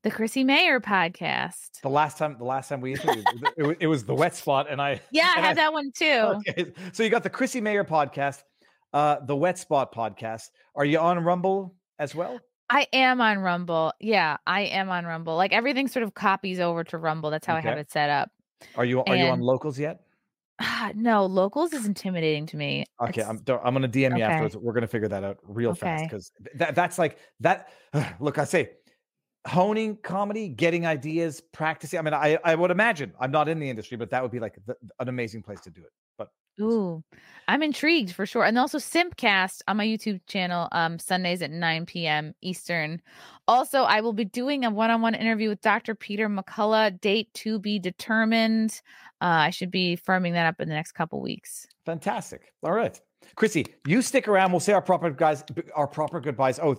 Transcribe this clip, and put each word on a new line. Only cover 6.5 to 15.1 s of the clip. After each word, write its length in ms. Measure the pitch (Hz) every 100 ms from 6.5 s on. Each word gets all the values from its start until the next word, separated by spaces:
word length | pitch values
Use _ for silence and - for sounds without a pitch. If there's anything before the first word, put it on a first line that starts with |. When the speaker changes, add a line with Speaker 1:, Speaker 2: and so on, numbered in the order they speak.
| - 175 - 185
Speaker 2:
so 100 | -
you 60 | 226
got 140 | 226
the 60 | 190
Chrissy 320 | - 254 254
Mayer 220 | 214 208
podcast, 600 | 196 156 143 - 139 - _ _ _ _ _
uh, 260 | 139 151 143 139
the 100 | 143
Wet 220 | 175 180
Spot 340 | - 143 127
podcast. 560 | 117 110 98 113 113 - _ _ -
Are 100 | 147
you 140 | 156
on 240 | 165 175
Rumble 540 | 170 180 190 196 185 _ _ -
as 160 | 143 151
well? 300 | 196 247 _ _ -
Speaker 1:
I 180 | 269 277
am 300 | 254 262 254
on 180 | 226 202
Rumble. 540 | 190 175 175 165 160 -
Yeah, 380 | 214 202 160 147 -
I 160 | 190
am 260 | 202 190 190
on 160 | 180
Rumble. 300 | 170